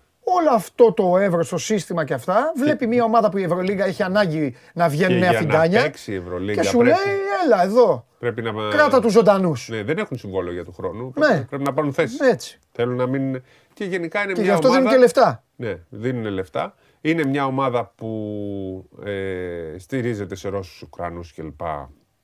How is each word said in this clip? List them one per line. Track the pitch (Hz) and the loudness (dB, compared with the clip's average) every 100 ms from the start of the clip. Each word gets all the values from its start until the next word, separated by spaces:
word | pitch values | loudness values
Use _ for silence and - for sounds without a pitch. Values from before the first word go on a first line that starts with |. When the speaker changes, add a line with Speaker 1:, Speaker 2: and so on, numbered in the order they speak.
| _ _ | _ _
Speaker 1:
Όλο | - 359 302 | -2 2 4
αυτό | 226 - - 233 | 2 0 4 4
το | - 185 180 | 6 2 2
εύρος, | 202 170 156 | 2 0 -2
το | 170 | -4
σύστημα | - 214 - 170 156 | -2 -2 -2 -4 -4
και | |
αυτά, | 135 - 202 302 | -4 0 0 0
Speaker 2:
Και | 320 | 0
Speaker 1:
βλέπει | 294 302 226 | 0 0 0
μια | 240 | 0
ομάδα | 226 226 208 | 2 4 2
που | 196 | 0
η | |
Ευρωλίγκα | 175 180 185 196 190 | -2 -2 -2 -2 -2
έχει | - | -2
ανάγκη | 190 202 190 156 143 - - | 0 2 0 0 -4 -6 -12
να | 165 170 | 0 0
βγαίνουν | 143 185 | 2 2
Speaker 2:
και | 180 | 4
Speaker 1:
νέα | 180 | 4
Speaker 2:
για | - | 2
Speaker 1:
φιντάνια. | 151 156 165 208 | 2 2 4 2
Speaker 2:
να | 294 | 0
παίξει | - - | -4 -8
η | 95 | -8
Ευρωλίγκα | 87 90 98 104 | -6 -6 -4 0
Speaker 1:
Και | - | 2
σου | 240 | 4
Speaker 2:
πρέπει, | 247 349 392 | 4 4 2
Speaker 1:
λέει, | 392 392 392 320 | -2 -4 -2 2
«Έλα | 196 | 2
εδώ, | 190 233 220 123 - _ | 4 4 4 2 -6 _
Speaker 2:
πρέπει | 120 113 | -6 -4
να | 113 107 107 | -6 -4 0
Speaker 1:
κράτα | 294 294 262 | 2 4 4
τους | 214 | 4
ζωντανούς». | 202 202 196 180 127 - | 4 4 4 0 -2 -6
Speaker 2:
Ναι, | 113 | -6
δεν | 104 180 | -4 -4
έχουν | - 120 | -6 -8
συμβόλαιο | 104 92 90 | -6 -4 -4
για | 87 87 | -8 -10
του | |
χρόνου. | 90 92 101 127 185 | -10 -10 -8 -10 0
Speaker 1:
Ναι. | 302 | 2
Speaker 2:
Πρέπει, | 170 113 | 2 -2
πρέπει | 139 | -6
να | 139 | -4
πάρουν | 135 147 | -2 -2
θέση. | 135 165 269 | -2 -2 0
Speaker 1:
Έτσι. | 262 160 - - _ | 0 0 -4 -18 _
Speaker 2:
Θέλουν | - 120 123 | -4 -4 -2
να | 127 | -2
μην, | 135 135 131 - _ _ | -2 -4 -6 -12 _ _
και | _ 202 | _ -6
γενικά | 185 165 208 | -6 -4 -4
είναι | 202 | -4
Speaker 1:
Και | 185 | -2
Speaker 2:
μια | 196 | 2
Speaker 1:
γι' | 185 | 4
αυτό | 254 | 4
Speaker 2:
ομάδα | 262 | 4
Speaker 1:
δίνουν | 254 262 | 4 6
και | |
λεφτά. | 247 269 196 120 _ - | 6 6 4 2 _ -10
Speaker 2:
Ναι, | 117 87 - | -8 -8 -12
δίνουν | 101 123 123 107 | -8 -4 -4 -4
λεφτά. | 95 92 135 180 - _ _ | -4 -4 -6 -6 -10 _ _
Είναι | 156 165 139 | -2 0 0
μια | 143 139 | 0 -2
ομάδα | 135 135 120 113 _ | -2 -2 -2 -4 _
που, | 113 110 107 104 101 101 95 95 - - 104 | -8 -6 -6 -6 -8 -8 -8 -10 -14 -14 -8
ε, | 98 95 90 90 85 80 90 | -6 -4 -6 -6 -8 -10 -12
στηρίζεται | - 135 120 104 92 95 | -8 -4 -4 -4 -8 -8
σε | 101 | -6
Ρώσους, | 98 90 - | -8 -8 -14
Ουκρανούς | 82 - 87 85 85 | -20 -10 -10 -10 -14
κλπ, | - 78 73 82 73 67 - _ _ | -14 -14 -10 -8 -8 -12 -20 _ _